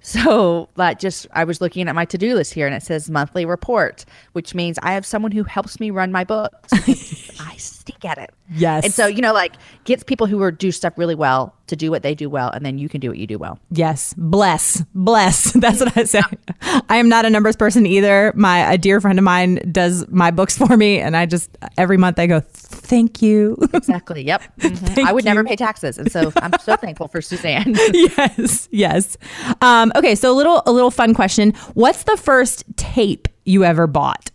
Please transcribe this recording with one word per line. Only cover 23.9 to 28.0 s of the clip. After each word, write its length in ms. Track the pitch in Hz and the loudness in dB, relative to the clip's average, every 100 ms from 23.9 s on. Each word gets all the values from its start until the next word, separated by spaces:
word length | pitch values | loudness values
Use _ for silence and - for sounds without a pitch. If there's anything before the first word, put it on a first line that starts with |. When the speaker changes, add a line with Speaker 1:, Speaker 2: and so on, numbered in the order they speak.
| 185 - 160 135 | -4 -4 -12 -4
Speaker 1:
Yep. 160 | 175 - - | -4 -4 -6
Mm-hmm. 140 | 330 175 180 | -4 -4 -4
Speaker 2:
Thank 220 | 196 269 | 0 0
Speaker 1:
I 40 | |
would 120 | 214 | 0
never 160 | 214 208 | 2 0
Speaker 2:
you. 60 | 220 | 0
Speaker 1:
pay 100 | 214 | -2
taxes, 400 | 226 214 151 120 | -4 -4 -8 -4
and 140 | - | -4
so 180 | 180 160 - | -4 -4 -4
I'm 160 | 170 349 | -2 -6
so 160 | - 220 | -2 -4
Speaker 2:
<laughs> 40 | |
Speaker 1:
thankful 280 | 208 156 160 | -4 -12 -10
for 140 | 170 | -10
Suzanne. 520 | 156 180 170 143 208 214 | -8 -8 -4 -2 0 2
<laughs> 100 | 226 | 2
Speaker 2:
Yes. 720 | 349 | 4